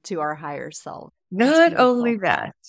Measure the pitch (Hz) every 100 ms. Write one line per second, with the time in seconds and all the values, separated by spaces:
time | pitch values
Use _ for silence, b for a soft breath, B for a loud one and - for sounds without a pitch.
0 | - 175 151 151 156 143 - - - -
1 | - _ _ 185 247 320 330 - 254 247
2 | 240 226 185 - - -